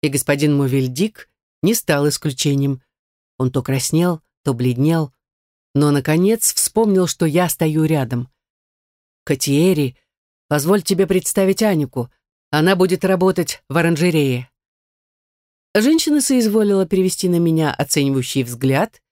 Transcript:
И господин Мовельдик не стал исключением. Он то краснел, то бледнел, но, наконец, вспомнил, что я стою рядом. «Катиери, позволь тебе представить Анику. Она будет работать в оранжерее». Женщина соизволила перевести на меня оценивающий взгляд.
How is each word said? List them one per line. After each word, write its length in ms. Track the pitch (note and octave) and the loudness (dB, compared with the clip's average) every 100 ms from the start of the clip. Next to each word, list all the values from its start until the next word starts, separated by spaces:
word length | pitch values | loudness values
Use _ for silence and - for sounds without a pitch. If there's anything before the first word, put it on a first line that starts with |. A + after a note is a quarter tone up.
И 80 | D3+ | -4
господин 460 | C3+ - C#3+ D3 C#3+ | -4 -2 0 2 2
Мовельдик 720 | C#3 C3+ C3 B2+ G#3+ - - _ _ _ | 0 0 -2 -2 -4 -4 -20 _ _ _
не 120 | E3+ | -2
стал 360 | D#3 - D3 D3 | -2 0 0 0
исключением. 720 | C#3+ D3+ C3 D3+ C#3 C#3 C3+ _ _ _ _ _ _ | -2 -6 -4 -2 0 0 -4 _ _ _ _ _ _
Он 140 | C3 | -4
то 120 | C3+ | -4
краснел, 580 | B2+ C3+ - D#3 F3+ D#3+ _ _ | -4 -4 -2 0 0 -2 _ _
то 100 | - | -6
бледнел, 600 | B2 B2 B2 D3 E3 D3+ _ _ _ _ _ _ | -2 -2 0 0 0 -2 _ _ _ _ _ _
но, 180 | C#3 D3 | 0 2
наконец, 640 | C#3+ C3+ D#3 F#3+ A3+ - | 2 0 0 2 0 -2
вспомнил, 540 | - - - A3 F#3+ F3+ | -4 -4 0 2 2 0
что 180 | - E3 | -2 0
я 220 | D3+ F3+ | 0 -2
стою 380 | - D#3+ D#3 D#3 | -2 -2 0 0
рядом. 440 | D#3 B2+ A#2+ B2 _ _ _ _ _ _ _ _ _ | 0 -2 -6 -8 _ _ _ _ _ _ _ _ _
«Катиери, 720 | - C#3 - C#3 F3+ E3 C3+ - _ _ _ _ _ | -4 -4 0 2 2 2 -2 -6 _ _ _ _ _
позволь 340 | D3 D3 G3+ | -4 0 0
тебе 260 | - F#3 F#3+ | 0 0 2
представить 540 | F#3 - - F#3+ F#3+ | 0 -2 0 0 2
Анику. 500 | G#3+ F3 C3+ - A#2+ _ _ _ _ | 0 0 -2 -4 -8 _ _ _ _
Она 260 | D3 E3 F#3+ | 0 2 2
будет 300 | F3+ F3 F#3 | 2 0 0
работать 580 | F#3+ F#3 F#3 E3+ - _ | 2 2 0 -4 -8 _
в 80 | C#3+ | -2
оранжерее». 720 | E3+ E3 F3+ D#3+ C#3 B2 B2+ _ _ _ _ _ _ _ _ _ _ _ _ | 0 2 2 2 0 -2 -6 _ _ _ _ _ _ _ _ _ _ _ _
Женщина 460 | G#3 A3+ D#4+ D#4+ D4 | 0 2 2 2 0
соизволила 680 | B3+ C4 A3 G#3+ G#3 G3 F#3 | 2 2 2 2 2 2 0
перевести 440 | F#3+ F#3 - F#3 | 0 0 0 0
на 80 | F3 | 2
меня 360 | E3+ D#3+ D#3 | 2 2 0
оценивающий 680 | - C#3 - C#3 C3+ B2+ C3+ | -2 -4 0 0 0 -2 -4
взгляд. 580 | B2 A#2+ C3 C3+ A3 _ _ | -4 -2 0 0 -2 _ _